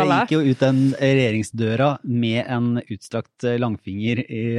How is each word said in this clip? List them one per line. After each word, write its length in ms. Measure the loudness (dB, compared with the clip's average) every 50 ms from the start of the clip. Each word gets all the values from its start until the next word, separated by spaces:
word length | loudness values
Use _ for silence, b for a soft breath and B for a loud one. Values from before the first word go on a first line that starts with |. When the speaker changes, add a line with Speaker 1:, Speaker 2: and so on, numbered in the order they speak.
Speaker 1:
avtale. 260 | 2 2 2 2 2 0
Speaker 2:
gikk 40 |
jo 80 | 0 2 2 2
ut 80 | 2 2
den 340 | 2 2 4 4 4 2 2
regjeringsdøra 1040 | 2 2 2 4 4 2 2 0 -2 -4 -4 -4 -2 -2 0 0 2 2 0 0 -2 -4
med 420 | -4 -2 0 0 0 0 -2 -2 -2
en 340 | -4 -2 -2 0 -2 -2 -4 -6
utstrakt, 540 | -10 -12 -10 -8 -8 -8 -8 -8 _ _ -4
eh, 140 | -2 -2 0
langfinger 640 | -2 -2 -4 -6 -8 -10 -8 -4 -2 -2 -2 -2 -4 -6
i 280 | -6 -6 -4 -4 -2